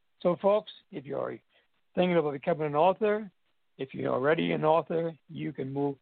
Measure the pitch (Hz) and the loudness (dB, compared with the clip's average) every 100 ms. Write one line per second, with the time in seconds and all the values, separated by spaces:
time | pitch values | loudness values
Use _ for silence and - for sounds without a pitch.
0 | _ _ 180 165 196 208 - - _ 170 | _ _ -2 2 2 2 0 -16 _ -14
1 | 135 135 123 117 _ _ _ _ _ 185 | -8 -6 -6 -10 _ _ _ _ _ 0
2 | 180 170 147 139 180 156 151 147 180 185 | 2 2 2 -2 -2 -2 0 4 4 4
3 | 214 214 208 - _ _ _ - 131 - | 0 0 -4 -16 _ _ _ -12 -10 -6
4 | 131 127 143 165 170 160 156 160 156 165 | -2 0 2 2 2 2 2 2 2 -2
5 | 165 160 - 143 156 147 135 139 143 139 | -4 -6 -14 -10 -8 -6 -6 -2 -4 -2